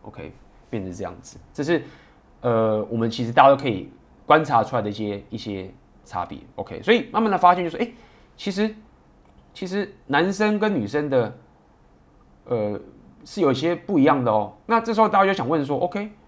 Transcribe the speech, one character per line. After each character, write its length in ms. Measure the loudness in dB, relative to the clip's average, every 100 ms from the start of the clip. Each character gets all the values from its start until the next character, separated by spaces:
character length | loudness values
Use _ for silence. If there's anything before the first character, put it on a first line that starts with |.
OK， 280 | -20 -16 -16 -18 -20 -20 -10
变 140 | -8
成 100 | -8
这 100 | -8
样 80 | -10 -12
子， 180 | -20 -20 -18
这 120 | -8
是， 180 | -2 -2 -4 -20 -20 _ _ _
呃， 440 | -2 0 2 0 -2
我 80 | -2
们 140 | -2
其 160 | -2 -2
实 60 |
大 100 | 6
家 80 | 6
都 60 | 6
可 120 | 0
以 220 | -4 -8 -18 _ _ 2
观 180 | 2 4
察 180 | 0
出 120 | 0 -2
来 60 |
的 40 | -4
一 60 |
些， 300 | -6 -6 -6 -10
一 60 | -12
些 300 | -8 -10 -10 -16 _ _ -12
差 180 | -8
别。 140 | -8 -10 -16 -12
OK， 240 | -10 -8
所 100 | 2
以 140 | 2 2
慢 80 | 0
慢 100 | 2
的 60 | 4
发 180 | 4 4
现 80 |
就 60 | 0
是， 60 | -4
诶， 140 | -6 -6 -20 -20 _ _
其 140 | -6
实， 240 | -2 -2 -4 -20 _ _ _ _ -20 _ -12
其 100 | -6
实 260 | -6 -6 -10 -2
男 260 | 0 0
生 280 | 0 0 0
跟 160 | 0 -2
女 100 | -2
生 240 | -4 0
的， 260 | 0 0 -6 _ _ _ _ _ _ _ _ _ _ -6
呃， 340 | -4 -2 -4 -10 -20 -20 -20 -14
是 160 | 0
有 100 | 2
一 40 | 2
些 200 | 0 -2
不 220 | 0 4
一 60 |
样 200 | 4 4
的 80 | 2
哦。 220 | 0 -2 -10 -2
那 120 | -2
这 140 | 0
时 80 | 2
候 80 | 4
大 80 | 4
家 80 | 2
就 80 |
想 160 | 2 0
问 160 | -2 0
说， 140 | -2
OK 320 | -2 -4 -10 -14